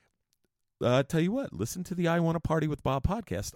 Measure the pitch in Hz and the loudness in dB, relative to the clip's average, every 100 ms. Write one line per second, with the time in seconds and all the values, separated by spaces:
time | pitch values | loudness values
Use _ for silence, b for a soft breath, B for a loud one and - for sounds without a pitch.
0 | b b _ _ _ _ _ - 120 127 | b b _ _ _ _ _ -2 2 2
1 | 135 160 175 247 269 - 113 180 175 180 | 2 0 0 0 -4 -4 -4 -4 -6 -2
2 | 170 170 165 165 - 160 156 143 131 135 | 2 2 2 0 0 0 0 -2 -2 0
3 | - 214 - 90 - | 0 0 -4 -6 -6